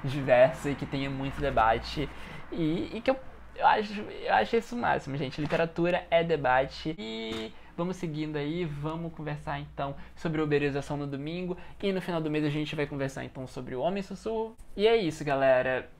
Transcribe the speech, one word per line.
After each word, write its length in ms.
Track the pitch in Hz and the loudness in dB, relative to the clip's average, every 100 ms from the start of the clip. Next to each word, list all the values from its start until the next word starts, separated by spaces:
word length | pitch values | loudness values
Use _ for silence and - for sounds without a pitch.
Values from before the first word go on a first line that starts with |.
diverso 640 | 139 143 135 123 131 - 143 | -2 -2 6 8 8 6 -4
e 40 | |
que 120 | 135 143 | -2 -2
tenha 240 | 139 139 | -2 -2
muito 280 | 135 135 143 | -2 -4 -2
debate, 680 | 143 120 110 117 - 151 139 - - - - | 0 4 6 4 0 -4 -4 -6 -12 -12 -8
e, 380 | 262 156 170 - | -2 0 0 -2
e 60 | 220 | -2
que 80 | 247 | 0
eu, 60 | 262 - - - - | 0 -4 -14 -14 2
eu 100 | - | 4
acho, 340 | 220 208 202 | 4 2 -6
eu 340 | - - 190 | -8 -6 2
acho 220 | 196 208 233 | 4 4 0
isso 200 | - 240 | 0 -2
o 20 | |
máximo, 380 | 190 139 143 139 | 0 0 -2 -4
gente, 240 | 131 - | -4 -4
literatura 680 | 143 165 165 - 175 175 - | -2 0 0 2 2 2 2
é 120 | 170 | 2
debate, 720 | 170 156 131 127 143 - 156 160 | 4 2 4 4 2 -4 -6 -6
e 560 | 220 220 220 226 220 - - - | -8 -6 -6 -6 -8 -12 -14 -4
vamos 200 | 175 180 | -4 -2
seguindo 400 | 170 151 156 151 | -4 -4 -4 -2
aí, 280 | 147 170 | -2 -2
vamos 480 | 170 143 151 165 165 | -4 -4 -6 -4 -8
conversar 460 | - 147 147 156 143 | -8 -8 -6 -6 -8
então 380 | 151 - 143 147 - | -8 -6 -6 -6 -12
sobre 260 | - 170 156 | -6 -2 0
uberização 560 | 151 143 143 139 139 143 | 2 4 4 0 -2 -4
no 120 | 143 | -4
domingo, 480 | 139 147 175 180 175 - - | -6 -6 -6 -4 -6 -10 -4
e 100 | 202 | -2
no 80 | 185 | 0
final 200 | 180 170 | -2 -2
do 100 | 156 | 0
mês 140 | 151 | 0
a 60 | 151 | 0
gente 260 | 151 151 151 | 0 -2 -2
vai 100 | 147 | -4
conversar 380 | 147 135 131 | -2 -4 -4
então 240 | 127 139 127 | -10 -10 -10
sobre 260 | - 131 | -10 -6
o 60 | 127 | -2
Homem 220 | 156 202 | 0 0
Sussurro. 540 | 196 196 220 220 226 226 - - | -6 -8 -4 -4 -4 -8 -12 2
E 100 | 214 | 4
é 100 | 226 | 6
isso, 280 | 170 151 | 2 -2
galera. 640 | 151 135 135 127 127 127 - | 0 4 6 6 4 0 -4